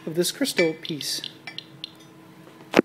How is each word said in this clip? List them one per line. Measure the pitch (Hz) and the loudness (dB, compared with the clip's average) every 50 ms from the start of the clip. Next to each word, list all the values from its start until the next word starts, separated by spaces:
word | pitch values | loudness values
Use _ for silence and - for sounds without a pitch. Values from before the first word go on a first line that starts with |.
| - | -10
of | - 156 | -4 0
this | 165 175 - - | 0 0 0 2
crystal | - 277 262 - - 180 160 156 160 - | -2 -2 0 2 4 4 4 2 -2 -6
piece. | - 165 139 131 - - - - - - - - - - - - - - - - - - - - - - - - - - - - - - - - - - - - | -6 -6 -4 -4 -4 -6 -6 -6 -10 -12 -14 -16 -16 -16 -16 -16 -18 -18 -18 -18 -18 -18 -18 -20 -20 -20 -20 -20 -20 -20 -20 -20 -20 -20 -20 -8 0 4 4 4